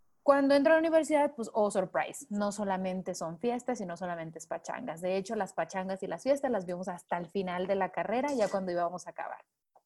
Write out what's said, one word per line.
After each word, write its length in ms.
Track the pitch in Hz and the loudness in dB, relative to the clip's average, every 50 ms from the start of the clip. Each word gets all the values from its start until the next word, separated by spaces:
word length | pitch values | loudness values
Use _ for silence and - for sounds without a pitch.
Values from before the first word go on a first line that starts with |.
| _ _ _ _ | _ _ _ _
Cuando 340 | - 285 277 285 277 269 277 | 4 6 6 8 8 6 6
entro 180 | 285 277 320 320 | 6 8 8 6
a 20 | |
la 40 | 320 | 6
universidad, 560 | 320 330 320 320 302 - 302 285 294 285 294 | 6 6 4 4 4 4 4 4 4 4 0
pues, 160 | - 220 208 - | -4 -8 -2 0
oh, 160 | 220 208 202 | 2 2 2
surprise, 560 | 196 202 180 175 - 165 - - - - - - | 2 0 -2 0 0 -2 -2 -2 -4 -12 -10 -6
no 220 | 208 202 208 208 | -4 -2 -2 -2
solamente 640 | 202 208 208 196 190 185 190 190 185 185 175 196 180 | -2 -2 -2 -2 -2 -2 -2 -2 -4 -4 -6 -6 -6
son 240 | - 175 160 170 | -6 -6 -8 -6
fiestas 420 | 165 - 240 240 247 - - 247 214 | -4 -2 -2 -2 -2 -2 -4 -4 -4
y 60 | 202 | -6
no 100 | 175 170 | -8 -8
solamente 440 | 170 190 180 175 170 160 160 160 160 | -6 -6 -6 -6 -6 -8 -10 -12 -12
es 80 | - | -10
pachangas. 540 | - 165 170 - - - - - - 165 165 | -8 -8 -8 -6 -8 -8 -6 -6 -8 -6 -4
De 160 | 180 180 185 | -2 0 0
hecho, 180 | 190 190 202 226 | 0 -2 -2 -2
las 180 | 214 190 185 - | -4 -4 -4 -2
pachangas 480 | - 165 165 - 190 185 185 190 185 | -4 -4 -4 -4 -4 -4 -4 -4 -6
y 60 | - | -6
las 160 | 175 170 170 - | -6 -6 -2 0
fiestas 260 | 262 285 277 285 262 | 0 0 2 2 0
las 160 | 240 196 175 | 0 -2 -2
vimos 220 | 175 180 175 185 | -4 -6 -6 -6
hasta 300 | 190 180 175 - - 185 | -8 -8 -10 -8 -6 -4
el 100 | 175 175 | -4 -4
final 400 | 170 - 202 185 180 175 180 185 | -4 -4 -4 -2 -2 -2 -2 -2
de 80 | 190 196 | 0 0
la 160 | 190 190 180 | 0 0 -2
carrera, 420 | - - 170 202 214 247 277 294 285 | -2 -4 -4 -2 -2 -2 0 0 0
ya 160 | 240 202 185 | 0 0 0
cuando 220 | - 196 190 180 | 0 -2 -2 -2
íbamos 340 | 175 175 175 170 180 175 - | -2 0 -2 -2 -4 -6 -12
a 60 | - | -12
acabar. 260 | - - - - - - - _ _ _ _ _ _ _ _ | -12 -10 -10 -10 -12 -14 -16 _ _ _ _ _ _ _ _